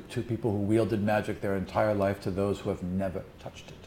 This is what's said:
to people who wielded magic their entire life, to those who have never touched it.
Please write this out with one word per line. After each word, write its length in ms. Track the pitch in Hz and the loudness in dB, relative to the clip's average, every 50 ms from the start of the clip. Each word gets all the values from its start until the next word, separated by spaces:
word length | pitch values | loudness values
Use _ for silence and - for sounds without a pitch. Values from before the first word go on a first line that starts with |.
| - - | -2 -4
to 120 | - 123 113 | -6 -6 -2
people 300 | - 113 107 - 120 98 | -2 -4 -2 0 0 0
who 60 | 104 | 2
wielded 440 | 101 98 107 113 110 98 117 107 98 | 2 4 4 4 4 4 2 2 2
magic 380 | 107 107 107 98 - 104 - | 2 2 2 2 0 -4 -4
their 160 | - 104 98 | -2 -2 0
entire 380 | 98 92 - - 107 110 107 107 | 0 -2 0 2 2 4 4 4
life, 260 | 101 98 98 101 - - | 4 2 2 2 0 -2
to 80 | 104 | -4
those 300 | 92 90 98 101 98 95 | 0 0 2 2 0 0
who 80 | - 107 | 0 -4
have 140 | 95 - - | -2 -2 -2
never 400 | 90 90 95 95 95 87 - - - - - | -2 -2 0 -2 -2 -4 -6 -8 -10 -16 -14
touched 280 | - - - - - - | -14 -14 -14 -14 -16 -16
it. 40 | - - - | -18 -18 -18